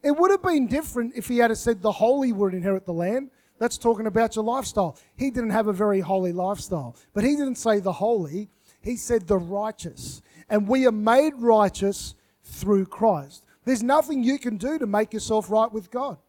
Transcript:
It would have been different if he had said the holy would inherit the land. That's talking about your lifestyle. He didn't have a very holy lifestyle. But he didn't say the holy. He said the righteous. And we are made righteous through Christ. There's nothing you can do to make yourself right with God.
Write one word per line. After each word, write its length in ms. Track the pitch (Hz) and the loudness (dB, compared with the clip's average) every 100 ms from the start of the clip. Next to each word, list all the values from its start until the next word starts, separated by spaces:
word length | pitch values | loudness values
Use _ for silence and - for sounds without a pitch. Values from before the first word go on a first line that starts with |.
It 160 | 294 294 | 2 4
would 140 | 370 | 4
have 100 | 392 | 4
been 240 | 381 311 | 2 2
different 480 | 240 277 311 247 233 | 2 -2 -4 -6 -6
if 120 | 247 - | -8 -2
he 100 | 240 | 2
had 180 | 233 | 2
said 280 | 220 233 214 | 2 -2 0
the 80 | 208 | -2
holy 400 | 196 226 277 262 | 2 2 2 0
would 240 | 202 196 | 0 -2
inherit 320 | 185 185 190 190 | -2 -2 -2 -4
the 60 | |
land. 360 | 170 175 247 277 _ _ _ | -4 -2 -2 -6 _ _ _
That's 200 | 233 - | -4 0
talking 260 | 233 214 | 0 0
about 300 | 220 208 226 | 0 0 0
your 100 | 220 | 0
lifestyle. 540 | 220 262 240 214 175 - _ | -2 -4 -2 -2 -2 -4 _
He 160 | - 269 | -6 -4
didn't 180 | 247 226 | -2 0
have 180 | 208 214 | 0 0
a 60 | |
very 260 | 190 208 196 | 0 0 0
holy 320 | 180 190 185 | 0 -2 0
lifestyle. 640 | 175 185 202 - 175 123 - _ | -2 -4 -4 -6 -8 -8 -16 _
But 100 | 208 | -2
he 120 | 240 | 0
didn't 200 | 294 277 | 0 -2
say 240 | 247 226 208 | -2 0 0
the 140 | 190 | 0
holy. 560 | 170 214 226 156 175 208 _ _ _ | -2 0 0 -2 -8 -10 _ _ _
He 140 | 214 | -8
said 300 | 247 - 233 | -8 -2 -2
the 140 | 170 196 | 0 -2
righteous. 840 | 170 196 214 - 165 - 123 127 _ - - | 0 -6 -6 -8 -14 -12 -16 -16 _ -20 -2
And 200 | 214 202 | 0 2
we 180 | 262 | 4
are 60 | 254 | 4
made 420 | 214 214 254 311 277 | 2 4 6 4 2
righteous 760 | 233 220 202 - 196 196 - - _ _ | 4 6 4 2 -4 -4 -12 -16 _ _
through 420 | - - 190 196 | -20 -8 2 2
Christ. 580 | 190 - 220 165 143 - _ _ | 0 0 2 2 -4 -20 _ _
There's 160 | - 254 | -2 -2
nothing 420 | 240 294 302 277 | 2 2 2 0
you 140 | 240 277 | 0 0
can 200 | 247 214 | -4 -4
do 200 | 240 311 | -4 -4
to 80 | |
make 260 | 226 208 220 | 0 0 0
yourself 380 | 220 - 220 180 | -6 -2 -2 0
right 220 | 214 226 | 0 0
with 180 | 214 180 | -2 -8
God. 280 | 247 277 160 | -8 -8 -8